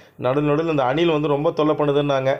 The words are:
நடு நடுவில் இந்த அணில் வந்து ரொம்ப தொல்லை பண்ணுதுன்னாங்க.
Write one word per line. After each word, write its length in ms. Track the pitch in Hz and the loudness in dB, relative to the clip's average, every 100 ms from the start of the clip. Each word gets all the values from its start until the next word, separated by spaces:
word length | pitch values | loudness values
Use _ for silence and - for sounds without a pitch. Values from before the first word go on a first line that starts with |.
| - - | -20 -6
நடு 260 | 123 143 | -2 0
நடுவில் 300 | 147 147 165 | 0 0 0
இந்த 120 | 147 | 0
அணில் 280 | 127 143 170 | 0 0 0
வந்து 160 | 151 151 | 0 0
ரொம்ப 240 | 143 160 | 0 0
தொல்லை 240 | 160 151 151 | 0 0 0
பண்ணுதுன்னாங்க. 640 | 147 143 147 135 131 139 | 0 0 0 0 0 -4